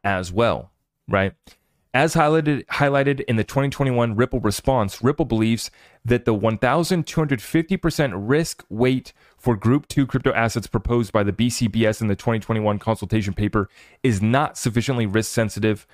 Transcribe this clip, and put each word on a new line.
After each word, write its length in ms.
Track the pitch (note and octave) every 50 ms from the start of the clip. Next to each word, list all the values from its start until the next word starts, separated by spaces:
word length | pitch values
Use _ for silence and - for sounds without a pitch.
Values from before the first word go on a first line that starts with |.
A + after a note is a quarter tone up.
| -
as 280 | G2+ G2 F#2 F#2 F2
well, 380 | F2+ G#2+ A#2 A2 D#2 A1+ - - _ _ _ _ _ _ _ -
right? 260 | G2+ F#2+ G2 F#2+ - _ _ - - _ _ _ _ _ _ _
As 220 | - B2+ D3+ E3 -
highlighted, 520 | E3 D3+ D3+ D#3+ D#3+ D3+ D3+ D3 B2 -
highlighted 540 | - - - D3 C#3+ C#3 C#3 C3+ C#3+ C#3 C3
in 140 | - - A#2+
the 80 | A2 G#2
twenty 260 | - - C3+ C#3 C#3
twenty-one 460 | - - C#3 C3+ B2 A#2+ A#2+ A#2 G#2
Ripple 240 | G#2+ B2+ - - A#2+
response, 640 | F#2+ G#2+ G2 - - C3+ C3+ A#2+ G#2 G2 - -
Ripple 220 | A2+ C3 D3+ - D#3
believes 460 | A#2+ A2+ A2 A2+ A2+ A#2 A2+ - - - _ - _ _ _ -
that 220 | A#2 A#2+ A#2+ -
the 80 | A#2+ A2
one 240 | G2+ G2 A2+ A2 -
thousand 480 | - B2 C#3 E3+ E3+ - F#3+ E3+ D3+
two 160 | - - E3
hundred 180 | D#3 C#3+ C#3+ A2+
fifty 380 | - - - E3 D#3+ - F#3+ E3+
percent 340 | - E3 - - D3 B2+ F2
risk 520 | G2 G2+ A2+ C#3+ D#3 E3 - - - - -
weight 460 | G2 A2 B2 B2+ C3 B2+ - - - _ _ _ _ _
for 180 | - B2 A#2
Group 320 | G2+ - A2+ C3 D3 - -
two 180 | - D3 C3+
crypto 240 | B2 - C3+ - C3 -
assets 320 | A2+ A#2 A2 - A#2 F#2+
proposed 440 | - - G#2+ - A#2 A#2+ A#2+ A2+ G2+
by 120 | - G#2+
the 100 | G2+ G2+
B 160 | F2+ - A#2 B2
C 200 | - - A#2+ G#2+
B 180 | G2+ A2+ A2
S 160 | G#2+ G#2+ -
in 60 | A2+ G#2+
the 60 | G2
twenty 240 | - - A#2+ A2+ A2
twenty-one 400 | - - A2+ A2 G#2+ G#2 G#2 G2+
consultation 540 | - A2+ A2 - G#2 F2+ A2+ A2 F#2+ G2
paper 380 | F#2 - G#2 G#2 - G#2+ G2 - _ - - - - _
is 180 | - C3+ A2 F#2
not 380 | G#2+ A2 B2 C#3 D3+ - - -
sufficiently 480 | - B2+ G#2 A#2+ A2+ - C3 A#2+ A2+
risk 260 | G2 G2 A2 G#2+ -
sensitive 540 | - A#2+ A2 G#2 - G2+ G#2+ A2 G#2 - - _